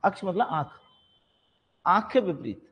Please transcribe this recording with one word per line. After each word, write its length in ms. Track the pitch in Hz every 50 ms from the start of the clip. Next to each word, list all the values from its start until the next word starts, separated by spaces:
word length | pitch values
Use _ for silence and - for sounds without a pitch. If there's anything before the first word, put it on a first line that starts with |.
| -
अक्ष 200 | 196 185 - -
मतलब 240 | 190 175 190 240
आंख, 220 | - 156 156 143 - - - _ _ _ _ _ _ _ _ _ _ _ _ _ _ _ _ _ _ _ _ _
आंख 260 | 156 180 208 220 -
के 80 | - 262
विपरीत। 420 | 214 185 160 131 123 113 98 - - -